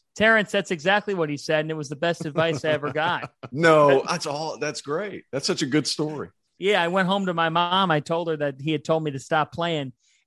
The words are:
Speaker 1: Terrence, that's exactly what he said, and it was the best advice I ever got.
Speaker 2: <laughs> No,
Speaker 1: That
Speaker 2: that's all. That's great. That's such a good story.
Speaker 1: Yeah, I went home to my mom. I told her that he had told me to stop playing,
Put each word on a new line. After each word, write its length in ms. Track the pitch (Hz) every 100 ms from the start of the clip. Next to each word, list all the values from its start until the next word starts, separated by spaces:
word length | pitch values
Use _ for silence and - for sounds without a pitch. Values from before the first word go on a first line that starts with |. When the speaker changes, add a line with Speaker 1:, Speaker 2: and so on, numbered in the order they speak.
| _ -
Speaker 1:
Terrence, 360 | 220 220 196
that's 200 | 202 -
exactly 420 | 175 165 208 202
what 160 | 190 156
he 60 | 143
said, 240 | - 156
and 100 | 156
it 20 |
was 140 | 160 139
the 80 | 143
best 280 | 170 170 160
advice 380 | 143 165 147 156
I 40 |
ever 220 | 151 143
got. 400 | 143 165 151 127 _
Speaker 2:
<laughs> 100 | 127
No, 360 | 131 165 156 147 135
Speaker 1:
That 80 | -
Speaker 2:
that's 160 | 170 151
all. 320 | 143 160 110
That's 240 | 147 151
great. 440 | 139 156 208 - -
That's 140 | 135 -
such 140 | 175
a 40 | 147
good 200 | 147 135
story. 420 | - 151 147 - _ _ -
Speaker 1:
Yeah, 240 | 185 196
I 60 | 170
went 220 | 190 180
home 160 | 202 185
to 80 |
my 160 | 165 165
mom. 420 | 170 175 185 190
I 80 | 151
told 300 | - 165 165
her 80 | 156
that 240 | 143 135
he 100 | 143
had 140 | 151 147
told 180 | 160
me 80 | 156
to 80 | 135
stop 320 | - 156 147
playing, 400 | - 170 160 135 - _ _